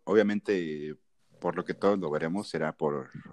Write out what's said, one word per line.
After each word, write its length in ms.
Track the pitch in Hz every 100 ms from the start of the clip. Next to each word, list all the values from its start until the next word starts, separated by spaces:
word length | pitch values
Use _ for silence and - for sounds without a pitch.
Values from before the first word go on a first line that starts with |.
| -
Obviamente, 920 | 107 101 104 - 98 80 76 76 76 _ _ _ -
por 160 | 87 82
lo 80 | 82
que 80 |
todos 260 | 78 98 101
lo 100 | 80
veremos, 380 | 76 80 95 -
será 220 | 80 78
por 400 | - 78 73 65 - -